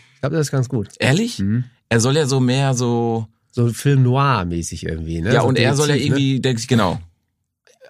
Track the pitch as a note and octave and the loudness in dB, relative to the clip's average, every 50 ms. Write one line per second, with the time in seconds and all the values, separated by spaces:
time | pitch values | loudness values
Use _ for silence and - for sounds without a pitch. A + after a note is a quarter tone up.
0 | - _ _ _ - C#3 D#3 E3 D3 - - C3+ B2 B2 C#3 A#2 G2 - - - | -20 _ _ _ -6 -4 -2 -2 -2 0 0 -2 -2 0 -2 -4 -4 -6 -6 -4
1 | A2 A#2+ C#3 F#3 A#3 A#3 - - G2 G2 A2 B2 B2 - - _ _ _ A#2 A#2 | 0 0 2 0 0 -2 -4 -4 -2 -2 -2 -2 -4 -6 -12 _ _ _ 2 2
2 | A2 C3 C3+ D#3+ D3+ B2+ C3+ C3 B2+ B2 B2+ C3+ C#3 C3+ B2+ A#2 B2 A#2+ A#2+ A#2 | 2 4 2 2 2 2 0 2 2 2 2 2 0 0 0 0 0 0 0 0
3 | A#2 A#2 A2+ A2+ A2 - _ _ _ _ _ B2 A#2+ A#2 A2+ - - C#3+ C#3+ C3+ | 0 0 -2 -4 -6 -8 _ _ _ _ _ 0 0 0 0 0 0 2 2 4
4 | B2+ B2 B2 C#3 C#3 C#3+ B2+ G#2 F2 F2 F2 E2+ E2 - F2 E2 E2+ E2 E2 E2 | 4 4 2 2 2 2 0 0 0 -2 -4 -4 -4 -6 -8 -8 -8 -6 -6 -6
5 | D#2+ D#2+ E2 E2 E2 G#2 B2+ A#2 A2+ C3+ C3 A2+ A#2 C3 C#3+ C3+ D3 D3 C#3+ C3 | -6 -6 -6 -4 0 0 2 2 2 2 2 2 2 2 2 2 2 2 0 0
6 | C3 D3 C#3 C#3 C#3 C3+ C3+ B2+ A2 C3 B2+ A#2 A2+ - B2 A2+ G2+ F2+ E2 E2+ | 0 0 0 0 0 0 0 0 0 -2 -2 -2 -2 0 0 2 2 0 -2 -4
7 | - - _ _ _ _ _ _ _ _ _ _ _ _ _ _ - | -8 -14 _ _ _ _ _ _ _ _ _ _ _ _ _ _ -14